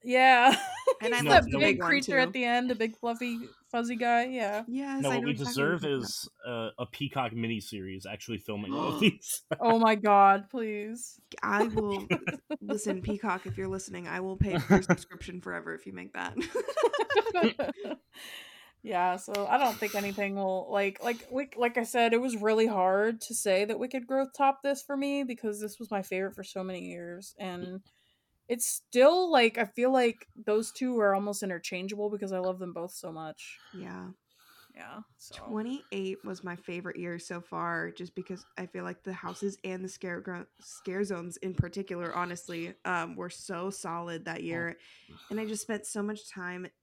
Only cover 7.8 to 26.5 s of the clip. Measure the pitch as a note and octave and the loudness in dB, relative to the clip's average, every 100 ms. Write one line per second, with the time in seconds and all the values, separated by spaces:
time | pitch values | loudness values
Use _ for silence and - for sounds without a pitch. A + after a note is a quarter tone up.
7.8 | F#2+ F#2+ F#2+ G#2 - G#2+ - G#2 G2+ D3 | -10 -10 -12 -12 -8 -8 -6 -6 -4 -4
8.8 | - - G3+ - - - _ D#3 A#3 A3+ | -2 4 4 4 -8 -8 _ 0 4 6
9.8 | A3+ G#3+ G#3 G3+ G3 G3 G3+ C4 A3 G#3 | 6 4 6 8 10 8 2 -6 -4 -4
10.8 | G#3 A#3+ - - _ - - G3+ A3+ G#3+ | -6 -10 -12 -16 _ -6 -2 2 2 2
11.8 | G#3 G3 G3 F3 - D4 _ G3+ G3+ G#3+ | 0 -2 0 -2 -2 -8 _ -8 -4 -2
12.8 | G#3 F#3+ F#3+ G#3 A3 F#3 F#3+ F#3+ F#3+ F#3+ | -2 -2 -2 -2 0 -2 -4 -6 -4 -6
13.8 | - F3+ F3 F3 F#3 F#3+ G#3 F3 A#2+ F#3+ | -8 -10 -6 -6 -4 0 2 2 6 6
14.8 | F#3+ F3 - F3 - F3+ F#3 F3 E3 D#3+ | 6 0 0 -16 -12 -10 -8 -8 -8 -10
15.8 | G3 F#3 F3+ - F2+ - E4 A4+ - C#5 | -10 -12 -10 -8 -6 -6 -4 -4 -4 0
16.8 | B4 D5 - C5 A4+ F#4 A3+ G#3+ A3+ - | 2 2 2 2 2 2 2 2 -4 -4
17.8 | G4+ D#4 _ - - - - - - _ | -10 -10 _ -20 -18 -16 -18 -20 -20 _
18.8 | A3+ F3+ F3+ F#3 - G#3 G3+ B3+ C4 A3 | -4 0 2 0 -4 -4 2 4 4 2
19.8 | G#3+ G#3 G3+ G3 G3+ G3 F#3+ F#3+ - G3+ | -2 -2 -4 -2 -4 0 0 -2 0 0
20.8 | G3+ G3 A#3+ A#3 - B3+ C#4+ - A#3+ A#3+ | 0 0 -4 -4 -4 -6 -6 -2 0 0
21.8 | A#3 B3 A#3 A3+ B3+ A3+ G#3+ A3 A3+ G3+ | 0 2 4 4 2 0 2 4 4 4
22.8 | F#3 G3 G#3+ A3+ - A3 G#3 F#3+ G#3 A3 | 4 4 2 0 -6 -2 2 2 2 -2
23.8 | B3+ C4 A#3+ C4+ C4+ - C#4 C#4 C#4 C#4 | -4 -4 -2 0 0 2 2 4 -2 -2
24.8 | - C#4 C#4 C#4+ C4 A#3+ A3 G#3 G#3+ - | -2 -2 0 0 -2 -4 -6 -4 -8 -10
25.8 | A3+ G3+ F#3+ F#3 F#3+ G#3 F#3+ | -4 -4 -2 -4 -4 -6 -10